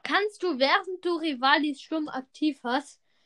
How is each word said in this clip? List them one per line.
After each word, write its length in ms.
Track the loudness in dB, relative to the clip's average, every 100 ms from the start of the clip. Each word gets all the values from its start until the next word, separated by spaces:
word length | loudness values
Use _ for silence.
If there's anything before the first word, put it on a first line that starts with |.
Kannst 400 | -2 0 0 -2
du, 160 | -4 2
während 440 | 4 4 0 -6
du 120 | -4 -2
Rivalis 640 | -2 0 2 4 2 -4
Sturm 260 | -6 -4 -4
aktiv 500 | -6 -10 -4 -2 -2
hast, 380 | -2 -4 -4 -16 _ _